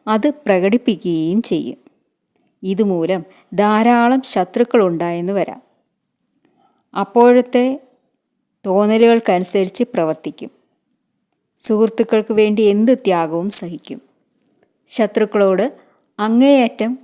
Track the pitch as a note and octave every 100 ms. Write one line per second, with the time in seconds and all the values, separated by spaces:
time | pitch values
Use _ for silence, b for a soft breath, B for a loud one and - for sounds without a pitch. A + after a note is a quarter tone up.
0 | G#3+ G#3+ C#4+ C#4+ - F#3 G3 A#3+ A#3+ F3
1 | F3+ D#3+ D#3+ G#3 - E3 A#2+ - _ _
2 | _ _ _ _ _ _ F#3+ G3 G#3 F3
3 | E3 F#3+ - b b F3+ G#3 G#3+ A#3 A#3+
4 | A#3+ C4+ - G3 F3+ A3+ A#3+ A#3+ F#3 E3
5 | E3+ E3+ F3+ G3+ - - _ _ _ _
6 | _ _ _ _ _ _ _ _ _ -
7 | G3 A#3+ A#3+ B3 A#3+ B3 B3+ C4+ _ _
8 | _ _ _ _ _ _ G3 F#3+ G#3 A3+
9 | A#3 A#3 A3+ F3+ F3+ G3+ F#3+ - A#3+ -
10 | D#3+ D#3 - - - _ _ _ _ _
11 | _ _ _ _ _ - - G#3+ A3 A3
12 | A3+ A3 G#3+ G#3+ G#3+ G#3 G#3 G3+ A3+ B3+
13 | G3 F3 D#3+ E3+ G3 - F3 E3 - -
14 | - _ _ _ _ _ _ _ - -
15 | G#3 - G#3+ G#3+ G3 F#3 B3+ - b b
16 | _ - G#3+ A#3 C4+ C#4 A#3 - A3 C4